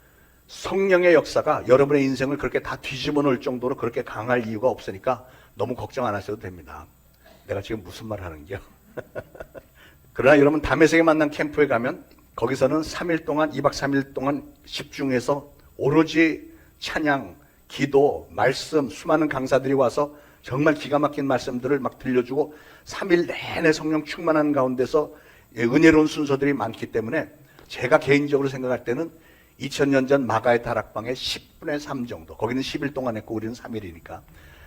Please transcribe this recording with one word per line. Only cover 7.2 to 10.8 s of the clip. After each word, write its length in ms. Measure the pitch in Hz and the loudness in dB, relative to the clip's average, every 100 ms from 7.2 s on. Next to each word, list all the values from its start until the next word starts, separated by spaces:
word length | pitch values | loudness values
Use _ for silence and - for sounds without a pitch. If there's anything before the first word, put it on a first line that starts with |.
| - - - | -20 -16 -8
내가 140 | 101 | -8
지금 220 | - 113 | -6 -8
무슨 240 | - - 113 | -10 -14 -10
말 140 | 104 | -10
하는겨? 360 | 90 78 78 98 - _ _ - | -10 -14 -12 -14 -14 _ _ -16
<laughs> 1160 | - - - - - - - _ - _ _ | -14 -14 -16 -16 -18 -20 -20 _ -20 _ _
그러나 240 | - 127 147 | 2 6 8
여러분, 220 | 143 151 | 8 4
담에색에 400 | - - | 2 4